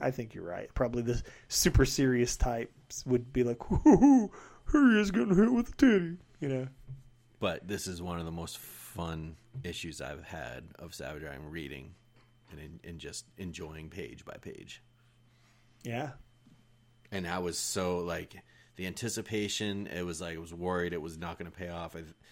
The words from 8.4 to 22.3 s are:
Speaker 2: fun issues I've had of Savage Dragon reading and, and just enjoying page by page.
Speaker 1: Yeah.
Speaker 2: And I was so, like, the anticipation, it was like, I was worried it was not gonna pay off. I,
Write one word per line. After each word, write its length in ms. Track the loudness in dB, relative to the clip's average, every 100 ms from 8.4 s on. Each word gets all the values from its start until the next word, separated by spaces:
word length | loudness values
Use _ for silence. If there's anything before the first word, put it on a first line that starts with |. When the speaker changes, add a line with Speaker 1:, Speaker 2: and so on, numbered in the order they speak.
| -8 -12
Speaker 2:
fun 800 | -16 -18 -12 -8 -6 -6 -8 -12 -16 -12
issues 380 | -10 -8 -10 -10
I've 220 | -10 -12
had 400 | -12 -12 -10 -12 -16 -18
of 160 | -16
Savage 280 | -12 -12 -10
Dragon 280 | -12 -12 -12
reading 440 | -10 -10 -12 -16 -20 _ _ _ _ -20
and, 280 | -18 -16 -16
and 160 | -16 -14
just 260 | -14 -14 -16 -12
enjoying 520 | -12 -10 -12 -12 -12
page 360 | -12 -12 -14 -18
by 80 | -16
page. 400 | -14 -16 -18 -20 _ _ _ _ _ _ _ _ _ _
Speaker 1:
Yeah. 280 | -8 -6 -8 -12 -20 _ _ _ _ _ _ _ -10
Speaker 2:
And 140 | -6 -4
I 120 | -4
was 180 | -4 -4
so, 420 | -4 -2 0 0
like, 360 | -2 -6 -8 -18 -20 -20 _ -10
the 120 | -10
anticipation, 1000 | -6 -6 -6 -4 -4 -2 -2 -4 -6 -6
it 180 | -6 -6
was 140 | -6
like, 140 | -8 -10
I 40 |
was 140 | -10
worried 380 | -6 -2 0 0
it 80 | -4
was 160 | -8 -8
not 200 | -10 -10
gonna 120 | -12
pay 180 | -10 -10
off. 260 | -8 -10 -12
I, 80 | -16 -20 -20